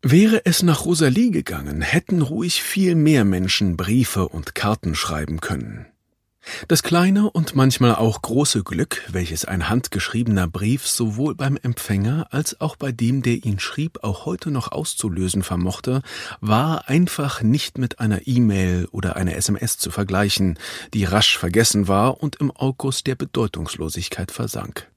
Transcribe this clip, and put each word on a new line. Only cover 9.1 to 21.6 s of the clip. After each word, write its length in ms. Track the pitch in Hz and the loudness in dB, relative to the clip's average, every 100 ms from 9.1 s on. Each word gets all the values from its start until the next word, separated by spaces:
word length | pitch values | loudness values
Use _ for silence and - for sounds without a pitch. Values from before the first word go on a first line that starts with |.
welches 360 | 90 87 80 - | -4 -4 -6 -4
ein 240 | 92 85 | -4 0
handgeschriebener 760 | 117 - 98 - 110 120 98 90 | -2 -2 -6 -4 -2 0 2 0
Brief 400 | 90 104 135 - | 0 0 0 -2
sowohl 480 | - 117 104 151 | -2 -2 0 -2
beim 220 | 165 135 135 | -2 -2 -2
Empfänger 680 | 123 120 - 101 101 151 - | -2 -6 -2 0 0 -2 -2
als 280 | 131 156 - | -4 -4 -4
auch 160 | 156 - | -6 -4
bei 160 | 135 | -6
dem, 300 | 120 120 135 | -2 0 0
der 240 | 123 117 113 | 0 -2 -2
ihn 120 | 98 | -4
schrieb, 420 | - - 160 - | -4 -4 -6 -6
auch 220 | 107 98 - | -6 -6 -6
heute 240 | 180 - | -6 -4
noch 200 | 139 - | -4 -4
auszulösen 720 | - 156 - 110 87 92 98 | -6 -6 -4 -4 -2 -2 -2
vermochte, 600 | 92 87 90 - - 131 131 - - - | -2 -2 -2 -2 -2 -2 -4 -12 -12 -8
war 440 | 107 107 151 160 - | 0 2 2 -2 2
einfach 540 | 143 175 - 143 - | 2 2 0 -4 0
nicht 380 | 110 143 - - | 2 2 0 -4
mit 200 | 123 - | -4 -2
einer 280 | 113 101 - | 0 0 0
E-Mail 640 | 123 117 98 92 90 87 | 2 4 4 2 2 -2
oder 260 | - 95 - | -2 -4 0
einer 180 | 90 80 | -2 -2
S 120 | - | -2
M 80 | 101 | -2
S 220 | 113 - | -2 -4
zu 120 | - | -6
vergleichen, 680 | 95 98 95 104 - 95 80 - - - | -4 -2 2 2 2 0 0 -8 -14 -6
die 120 | 110 | -2
rasch 340 | 95 101 107 - | 2 4 2 2
vergessen 500 | 90 95 | 2 4